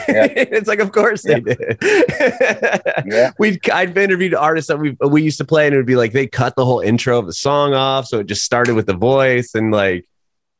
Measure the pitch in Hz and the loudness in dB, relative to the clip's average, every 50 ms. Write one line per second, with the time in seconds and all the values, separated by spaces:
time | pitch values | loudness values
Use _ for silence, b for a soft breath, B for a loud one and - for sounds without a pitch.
0 | - - 254 214 - - - - 262 - - 220 208 208 214 208 214 196 - 220 | 0 0 2 2 2 2 2 0 -2 0 -2 -2 -2 -2 0 0 -2 0 0 2
1 | 208 220 214 - - - 113 120 117 104 120 - 113 - 117 - - 403 427 392 | 2 2 0 -2 0 0 0 0 0 -2 -4 -4 -4 -6 -6 -2 0 2 2 4
2 | 302 - - - 294 254 - - 269 254 208 - - - - 196 - - - - | 2 2 0 0 -2 -2 0 0 0 -2 0 -2 -2 -2 -2 -2 -2 -4 -4 -4
3 | 147 - 208 220 240 254 - - 208 214 196 175 - - - 170 185 185 170 190 | -4 -2 0 2 2 0 0 0 0 0 0 -2 -2 -2 0 0 -2 -2 0 0
4 | 202 196 190 180 190 185 160 151 143 156 160 160 151 - 160 147 151 147 131 - | 0 0 0 0 0 -2 0 0 0 0 0 -2 -2 -4 -4 -4 -2 -4 -4 -2
5 | - 139 143 151 156 156 147 - 143 - - 156 151 147 143 135 131 117 127 123 | 0 2 2 2 2 0 -2 -4 -4 0 0 2 2 4 2 2 2 2 2 2
6 | 120 113 104 135 139 - - - 127 123 - - 131 123 127 117 87 101 113 120 | 2 2 0 -2 -2 -2 -2 -2 -2 -2 0 0 0 2 2 0 2 0 0 0
7 | - 127 123 120 107 87 85 - - 143 143 143 143 143 139 131 135 135 135 135 | 0 0 0 0 0 -2 -8 -4 -2 0 0 2 2 0 0 0 0 0 -2 -2
8 | 131 - - 113 101 87 101 101 - - - 120 120 120 120 110 104 - 98 87 | -4 -4 -4 -6 -4 -4 -6 -6 -4 -2 0 0 2 2 0 0 0 -2 -2 0
9 | 95 123 135 135 135 131 127 120 120 - - 113 110 110 107 104 98 95 92 90 | 2 2 2 4 4 2 2 0 -2 -2 -4 -2 0 0 2 2 2 0 0 -2
10 | 90 _ _ _ _ _ _ _ _ _ _ _ | -6 _ _ _ _ _ _ _ _ _ _ _